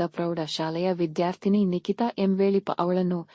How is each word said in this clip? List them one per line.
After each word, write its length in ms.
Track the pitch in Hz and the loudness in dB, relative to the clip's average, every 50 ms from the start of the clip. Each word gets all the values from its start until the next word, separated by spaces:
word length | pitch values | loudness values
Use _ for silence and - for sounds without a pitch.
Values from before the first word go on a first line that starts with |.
| 175 | -2
ಪ್ರೌಢಶಾಲೆಯ 840 | 170 - - 170 170 170 165 156 156 - - 160 160 160 170 180 185 | -4 -2 -4 -4 -2 -2 -4 -4 -4 -4 -4 -4 -4 -2 -2 0 0
ವಿದ್ಯಾರ್ಥಿನಿ 720 | 185 170 175 165 156 - 170 175 185 - - 202 196 208 202 | 0 0 -2 -2 -2 0 -2 -2 -2 -2 0 2 2 4 4
ನಿಖಿತಾ 440 | 185 180 180 - - 196 - 233 240 - - | 2 0 -2 -2 -2 -2 -2 -2 -2 -2 0
ಎಂ 180 | 196 190 190 | 0 2 2
ವೇಳಿಪ 360 | 190 196 196 196 196 - - | 4 4 4 2 2 0 0
ಅವಳನ್ನು 500 | - - 175 175 180 185 185 180 180 175 170 - - | -2 -2 0 0 2 2 2 0 0 -4 -6 -8 -16